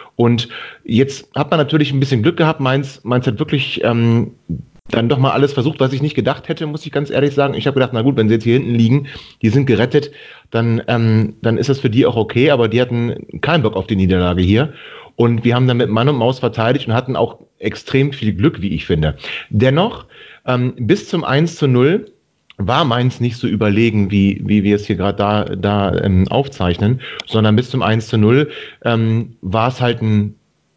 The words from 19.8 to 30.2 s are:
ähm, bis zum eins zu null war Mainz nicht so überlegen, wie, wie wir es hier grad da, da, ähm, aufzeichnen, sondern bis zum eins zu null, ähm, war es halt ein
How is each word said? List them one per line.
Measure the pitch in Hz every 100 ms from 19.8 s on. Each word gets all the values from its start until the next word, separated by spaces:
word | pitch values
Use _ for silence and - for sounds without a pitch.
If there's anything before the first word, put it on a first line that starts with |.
| 214 - - - - - -
ähm, | 123 123 -
bis | 113 202 -
zum | 170
eins | - 135 165 -
zu | 143
null | 123 135 - - _ _ _ _ -
war | 95 131
Mainz | 156 120 123 -
nicht | 120 117
so | 120
überlegen, | 104 107 101 117 107 98
wie, | 101 98 -
wie | 98 104
wir | 101 101
es | 101
hier | 92
grad | 98 98
da, | 101 104 -
da, | 95 101 104 98 87
ähm, | 101 92 95
aufzeichnen, | 117 139 - 90 87 101 131 - - -
sondern | 110 107 107
bis | 123
zum | 127
eins | 95 110 110
zu | 113
null, | 107 131 151 - - -
ähm, | - 117 113 113 113 -
war | 92 110 117
es | 131
halt | 123 120
ein | 110 107